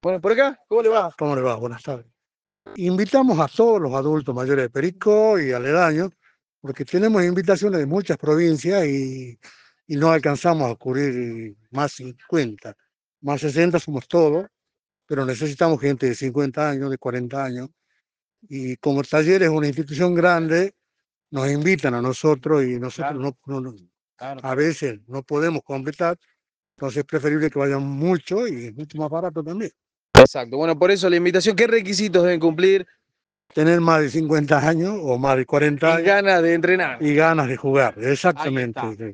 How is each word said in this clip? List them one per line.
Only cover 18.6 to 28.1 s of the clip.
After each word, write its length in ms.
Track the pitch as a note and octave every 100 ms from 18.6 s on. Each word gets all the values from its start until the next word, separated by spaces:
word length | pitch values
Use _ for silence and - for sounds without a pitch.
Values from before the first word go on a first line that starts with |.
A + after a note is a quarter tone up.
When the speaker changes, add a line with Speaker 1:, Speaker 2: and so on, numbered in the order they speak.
| C3 B2+
Speaker 2:
como 240 | D3+ C#3
el 60 | C#3
taller 340 | D#3 D#3 F#3+
es 80 | F3
una 160 | D#3 D3
institución 480 | C3+ C#3+ D3 F3+
grande, 600 | E3+ F3 E3+ D#3+ E3 G3 _ _ _ _ _ _
nos 180 | C#3 C3+
invitan 460 | C#3+ D#3 F#3 C#3 A#2+
a 60 |
nosotros 640 | B2 B2+ D#3 C#3+ D3+ D3+
y 160 | C3 B2
nosotros 340 | B2+ - C#3+
Speaker 1:
Claro. 220 | C#3+ C#3 C3 -
Speaker 2:
no, 140 | C#3
no, 100 | B2+
no, 40 | G#2+ F2 _ _ _
Speaker 1:
Claro. 220 | B2+ C3+
Speaker 2:
a 100 | C3
veces 460 | C3 D#3 D#3+ C#3+ G#2+ G#2+
no 160 | C3+
podemos 400 | C3 D3 E3 D#3
completar, 520 | - C3+ C3 D3 E3+ F3 _ _ _ _ _ _
entonces 220 | C#3 B2+
es 60 | C#3+
preferible 440 | D#3 D3 D3+ D3+
que 80 | C#3+
vayan 240 | C#3 C#3
mucho 680 | C#3 C#3 E3